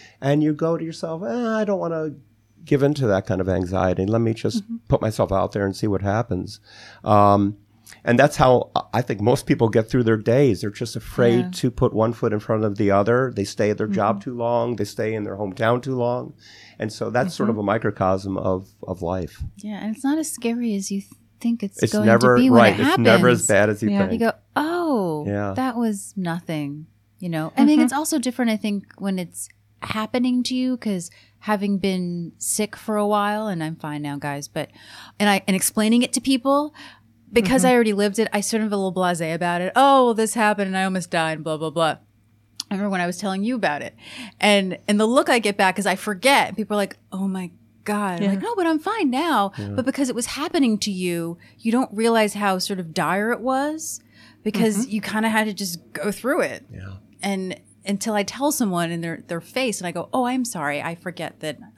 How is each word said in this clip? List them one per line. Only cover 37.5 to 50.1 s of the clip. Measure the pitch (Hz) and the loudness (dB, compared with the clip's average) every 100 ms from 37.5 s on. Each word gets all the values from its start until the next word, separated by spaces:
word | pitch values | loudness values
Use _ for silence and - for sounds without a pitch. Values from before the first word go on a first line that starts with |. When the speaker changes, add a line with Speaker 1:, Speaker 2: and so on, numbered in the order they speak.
| 180 | 4
Speaker 2:
Mm-hmm. | 254 | 6
Speaker 3:
I | 240 | 6
already | 220 | 4
lived | 202 208 202 | 2 0 0
it, | 220 | -2
I | 208 | -2
sort | - 220 | -2 -2
of | 214 | -2
a | 202 | -2
little | 190 | -2
blasé | 180 180 170 160 | 0 0 0 -2
about | 165 175 175 | -2 -2 -2
it. | 185 247 | 0 4
"Oh, | 277 269 247 | 6 6 6
well, | 220 | 2
this | 220 | 0
happened, | 233 214 202 190 | 2 2 2 0
and | 190 | 0
I | |
almost | 190 185 175 | 0 -2 -2
died, | 170 160 156 | -2 0 -2
and | |
blah, | 156 156 | -4 -4
blah, | 160 | -4
blah." | 156 160 - _ _ _ _ _ - - | 0 0 -2 _ _ _ _ _ -14 -8
I | 196 | -4
remember | 208 | -2
when | 185 | -2
I | 175 | -4
was | 180 | -4
telling | 202 190 | -4 -2
you | 214 254 | -2 -2
about | 180 147 | -2 -2
it, | 127 - - - 220 - | -8 -14 -18 -16 -18 -2
and, | 208 202 190 170 - | 2 4 2 -4 0
and | 208 | 2
the | 220 | 4
look | 262 349 | 4 4
I | 247 | 2
get | 208 202 | 2 2
back | 190 185 | 0 2
is | 196 | -2
I | 185 | -2
forget. | 214 185 262 262 165 196 | -4 0 4 4 2 -4
People | 208 208 | -4 -2
are | |
like, | 196 - _ | -2 -6 _
"Oh | 190 196 | -6 -4
my | 185 175 - _ _ - | -4 -8 -14 _ _ -6
God." | 208 202 175 | -4 -4 -2
I'm | |
Speaker 2:
Yeah. | 202 | 0
Speaker 3:
like, | 196 | 0
"No, | 415 440 | -2 0
but | 339 | 0
I'm | 311 | 0
fine | 381 453 294 | -2 -2 0
now." | 254 339 240 196 - | 0 0 0 0 -4
Speaker 1:
Yeah. | 101 101 | -6 -4
Speaker 3:
But | 127 | -4
because | 269 | -2
it | 262 | -2